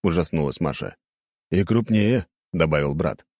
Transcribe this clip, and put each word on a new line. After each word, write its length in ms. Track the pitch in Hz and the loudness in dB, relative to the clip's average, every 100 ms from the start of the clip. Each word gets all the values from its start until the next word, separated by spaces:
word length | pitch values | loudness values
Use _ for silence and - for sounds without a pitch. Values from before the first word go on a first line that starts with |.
ужаснулась 580 | 92 85 80 82 71 - | 2 0 0 -2 -2 -2
Маша. 360 | 80 - 50 - _ _ _ _ _ | -4 -4 -12 -14 _ _ _ _ _
«И 140 | 90 | -2
крупнее», — 640 | 95 113 110 110 104 123 - _ _ | 2 0 2 2 2 0 -2 _ _
добавил 420 | 87 80 76 71 | 0 2 2 0
брат. 320 | 73 82 - _ | 0 -2 -4 _